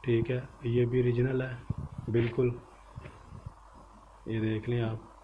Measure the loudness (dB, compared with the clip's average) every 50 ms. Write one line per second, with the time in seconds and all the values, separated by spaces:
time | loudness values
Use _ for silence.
0 | 2 2 2 2 4 2 -2 -4 -4 -8 -16 -6 -4 0 2 4 4 4 4 4
1 | 4 4 4 2 2 2 2 0 -2 -4 -6 -12 -8 -8 -6 -6 -6 -10 -10 -10
2 | -8 0 2 2 2 2 2 2 2 2 2 -2 -10 -16 -20 -20 -20 -18 -16 -16
3 | -16 -16 -18 -18 -20 -18 -18 -16 -16 -16 -16 -16 -20 -20 -20 -20 -20 -20 -20 -20
4 | -20 -20 -20 -16 -8 -4 -2 0 0 0 0 -2 -2 -2 0 0 0 0 -2 -6
5 | -10 -14 -20 -20